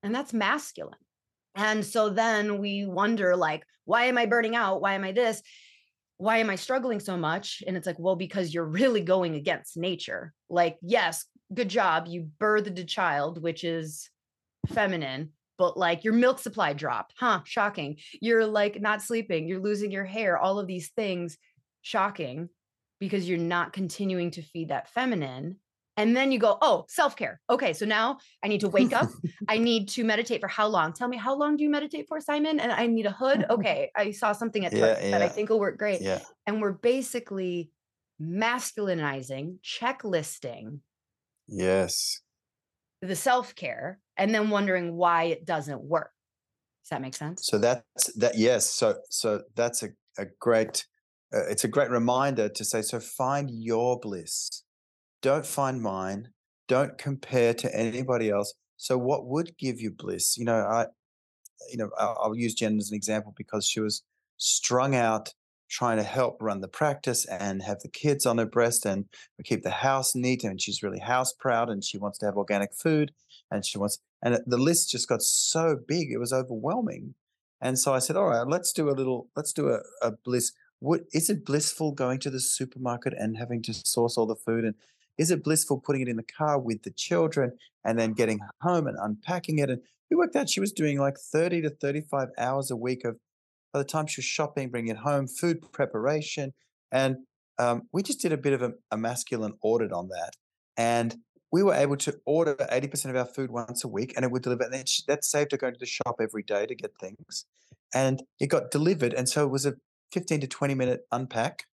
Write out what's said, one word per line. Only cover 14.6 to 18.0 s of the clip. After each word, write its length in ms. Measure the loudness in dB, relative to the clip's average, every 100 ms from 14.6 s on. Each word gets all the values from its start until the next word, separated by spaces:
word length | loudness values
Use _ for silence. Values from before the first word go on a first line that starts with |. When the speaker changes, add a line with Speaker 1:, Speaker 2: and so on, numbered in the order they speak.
| -6
Speaker 1:
feminine, 640 | 0 0 0 -4 -6 -10 _ _ _
but, 180 | 0 2
like, 260 | 0 2
your 100 | 2
milk 260 | 4 4 4
supply 340 | -4 0 0
dropped. 400 | 0 -2 -4 -6 -2
Huh, 220 | 2 2
shocking. 540 | 0 0 0 -2 -8 -8